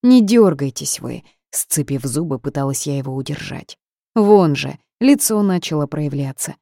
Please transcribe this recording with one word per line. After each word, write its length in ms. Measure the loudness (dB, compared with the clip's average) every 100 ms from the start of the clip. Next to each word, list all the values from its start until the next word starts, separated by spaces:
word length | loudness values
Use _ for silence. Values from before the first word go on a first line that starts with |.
«Не 180 | 6 6
дергайтесь 760 | 6 4 4 2 -6 -6 -10 -8
вы», 240 | -10 -12 _ _ _
сцепив 520 | -10 -4 -4 -2 -4
зубы, 340 | -4 -4 -4 -6
пыталась 480 | -6 -4 -4 -4 -6
я 120 | -6
его 180 | -6 -8
удержать. 640 | -8 -10 -10 -14 -16 -20 _ _ _
«Вон 440 | 0 6 6 6 0
же, 200 | -4 -12 _ _
лицо 420 | 4 4 2 0
начало 460 | 0 0 -2 -4 -4
проявляться. 680 | -4 -4 -4 -6 -8 -12 -12